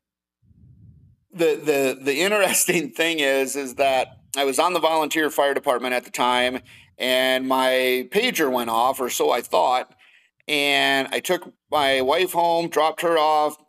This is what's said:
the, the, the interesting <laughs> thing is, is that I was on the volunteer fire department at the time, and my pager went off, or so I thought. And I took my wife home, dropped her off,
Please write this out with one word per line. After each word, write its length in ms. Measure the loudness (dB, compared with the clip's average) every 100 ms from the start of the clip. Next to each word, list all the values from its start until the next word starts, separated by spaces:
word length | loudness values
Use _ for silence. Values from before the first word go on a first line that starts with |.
| _ _ _ _ _ _ -20 -20 -20 -20 -20 _ _
the, 240 | -2 0 0
the, 420 | 0 0 0 -2
the 200 | -2 0
interesting 720 | 0 2 2 2 0 0 -2
<laughs> 60 | -2
thing 240 | -2 0
is, 360 | 0 2 0 -4
is 180 | -6 -2
that 420 | 0 0 -2 -8 _ -4
I 80 |
was 140 | -2 0
on 140 | 0
the 80 | 2
volunteer 500 | 0 0 0 0 -2
fire 240 | 0 0
department 400 | 0 0 -2 0
at 100 | -4
the 60 | -4
time, 500 | -2 0 2 0 -2 -10 -20 -20 -6
and 500 | 0 0 2 0 0
my 600 | 0 2 2 2 0 -2
pager 400 | -2 -2 0 0
went 200 | 0 0
off, 300 | 2 2 0
or 100 | -4
so 200 | -2 0
I 100 | 0
thought. 520 | 0 0 2 0 -4 _ _ _ _ _ -6
And 640 | -2 0 2 2 0 -2
I 100 | -4
took 300 | -4 -4 -6 -20 _
my 320 | 0 2 2
wife 300 | 2 0 0
home, 360 | 0 0 0 -2
dropped 320 | 0 0 0
her 160 | 0 2
off, 400 | 2 2 0 -4